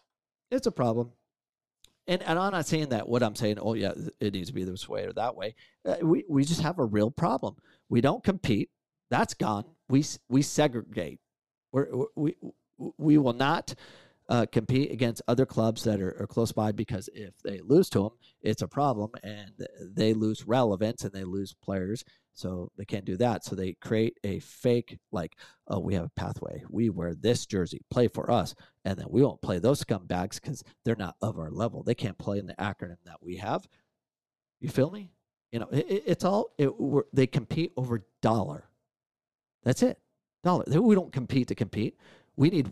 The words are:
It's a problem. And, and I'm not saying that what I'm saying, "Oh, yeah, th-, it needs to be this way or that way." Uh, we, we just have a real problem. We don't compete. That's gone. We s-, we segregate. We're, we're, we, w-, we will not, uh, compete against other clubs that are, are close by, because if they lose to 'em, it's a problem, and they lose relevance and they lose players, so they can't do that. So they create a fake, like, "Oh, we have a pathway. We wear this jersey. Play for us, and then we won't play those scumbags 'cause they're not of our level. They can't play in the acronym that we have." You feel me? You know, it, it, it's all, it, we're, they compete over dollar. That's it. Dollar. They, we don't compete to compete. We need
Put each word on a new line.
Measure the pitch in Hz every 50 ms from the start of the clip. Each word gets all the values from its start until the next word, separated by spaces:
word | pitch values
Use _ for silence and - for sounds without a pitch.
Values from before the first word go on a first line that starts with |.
| _ _ _ _ _ _ _ _ _ -
It's | 247 269 -
a | 233
problem. | 170 - 127 117 113 120 120 120 - _ _ _ _ _ _ _ _ _ _ _ _ _ _ - _ _ _
And, | - 175 175
and | - 175 165 175
I'm | 190 202
not | 196 175 143
saying | - 165 156 151 139
that | 123 104 -
what | - 117 120
I'm | 120 107 104
saying, | - 117 104 104 101
"Oh, | - 107 113
yeah, | 110 98 95
th-, | - - 160 - - -
it | 113 104
needs | 98 95 87 -
to | -
be | 95 92
this | 92 92 92 - -
way | 104 104 98
or | 92
that | 92 - 110 127 -
way." | - 95 110 113 _ - _ _ _ -
Uh, | - - -
we, | 170 160 170 - - -
we | 139 139 143
just | 151 170 143
have | 160 147 185 185
a | 131
real | 110 98 104 107 113
problem. | 147 - 165 196 240 - - 101 - _ _ _ _ _ _ -
We | 110 120
don't | 117 135 139 254 -
compete. | - 190 185 - - 110 98 - - _ _ _ _ _ _ _ -
That's | 120 143 226 - -
gone. | - 208 139 107 101 113 - - _ _ -
We | 131 139
s-, | 156 - - - _ -
we | 120 139
segregate. | 143 - - 156 151 147 120 113 - - - 107 85 71 64 - _ _ _ _ _ _ _ _ _ _
We're, | - 135 143 - 123
we're, | 123 139 - -
we, | - 147 151 - -
w-, | - - - _ _ _ _ - - - -
we | - 143 156 147 151
will | 139 127 117
not, | 123 135 143 165 - - - - - - - - - - _ _ _ _ -
uh, | - 120 110 -
compete | - 120 107 - 127 131 143 -
against | - 113 127 117 113 - - -
other | 120 120 131
clubs | - - - 113 113 110 - -
that | 110 104 98
are, | 95 92 - -
are | 104
close | - - 117 117 110
by, | - 117 107 107
because | 104 107 107 - - 95 - -
if | - 101 104 92 - _ -
they | - 101 90
lose | 85 101 139 180 185 -
to | - 101 98
'em, | 110 - _ _ _ _ _
it's | - 107 110 -
a | 117 -
problem, | - 139 147 143 120 104 104 107 - -
and | - 101 107 104 101 - - - 95 - - -
they | - 87 101 - 110 110 113
lose | 110 110 107 110 - -
relevance | 104 113 131 123 107 98 90 107 110 117 - -
and | 104
they | 98 98 95
lose | 92 92 98 98 95
players, | - _ _ - 98 95 92 95 110 117 - _ _ _ _ _ _
so | - - 90 92 90 87 - _
they | - 104
can't | - - 101 95
do | - 92 92
that. | 120 123 107 - -
So | - 95
they | 92 92 92 -
create | - - - 113 110 110 - - _ -
a | 101 92 76
fake, | - - - - - 123 120 120 117 - 85 82 _ _
like, | - 92 82 80 _ - - - _ _ _
"Oh, | - - 98
we | 85 87 98
have | 87 82
a | 80 - -
pathway. | 85 - - - - - - - - -
We | - 101 117 110
wear | 87 87 85 85 85
this | - - 113 120 - -
jersey. | - 107 95 87 80 - - - -
Play | - 123 123 107
for | - - - -
us, | 120 110 87 - - - - _ _ _ -
and | 95 95 85
then | 76 -
we | 82 113
won't | 143 120 - -
play | - - 95 87
those | 85 120 143 -
scumbags | - - 110 95 90 - 92 90 90 101 - -
'cause | - - 147 - - - - _ -
they're | 110 117 107 98
not | 82 - -
of | - 113 - 80
our | 78 78
level. | - 85 113 117 98 -
They | - - 120
can't | - - 101 90 -
play | - 110 101 101
in | 95
the | 87 -
acronym | - 95 104 92 - 98 87 87 - -
that | 87 82 -
we | - 87 90
have." | 85 98 107 139 185 196 _ _ _ _ _ _ _ _ _ _ _ _ _ _ _ _ _ _ -
You | - 151
feel | - 135 131 165
me? | 190 208 196 175 _ _ _ _ _ _ _ _
You | - 117
know, | 110 -
it, | - 143 - -
it, | 190 202 -
it's | 233 175 - -
all, | 180 202 208 - - _ -
it, | 143 135 - 233
we're, | - 139 135 143 - _
they | - 135 131
compete | - - 143 113 - - 160 165 - -
over | - 131 123 117 110 - _ _ _
dollar. | - 110 113 113 92 - 73 76 - _ _ _ _ _ _ _ _ _ _ _ _ _ _ _ _ _ _ _
That's | - 120 127 -
it. | 247 254 - - _ _ _ _ _ _ _ _ -
Dollar. | 175 180 135 -
They, | - 135 165
we | 240 226 214
don't | 185 170 127
compete | - 135 123 - - 135 123 -
to | 98
compete. | - 113 92 - 107 107 - - _ _ - - - _ _ -
We | - 135 165
need | 202 160 123 98